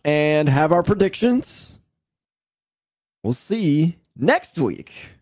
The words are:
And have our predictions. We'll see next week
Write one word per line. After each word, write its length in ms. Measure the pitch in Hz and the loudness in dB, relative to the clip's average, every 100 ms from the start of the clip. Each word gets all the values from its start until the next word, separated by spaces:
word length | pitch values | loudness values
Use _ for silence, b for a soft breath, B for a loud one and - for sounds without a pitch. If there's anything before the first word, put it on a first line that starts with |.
| 147 | -2
And 420 | 151 151 151 147 | 0 2 2 2
have 240 | 135 156 | 2 2
our 120 | 175 | 2
predictions. 920 | 170 208 190 - 233 247 - - - - _ _ _ _ _ _ _ _ _ _ _ _ _ _ | 2 2 0 0 0 0 -4 -12 -14 -20 _ _ _ _ _ _ _ _ _ _ _ _ _ _
We'll 100 | 101 | -4
see 640 | 123 - 226 175 147 165 - _ - | -4 -4 -2 0 2 2 -2 _ -4
next 420 | 156 339 - 170 | 0 0 0 -4
week 520 | 117 - - - - - | -2 -4 -12 -20 -20 -20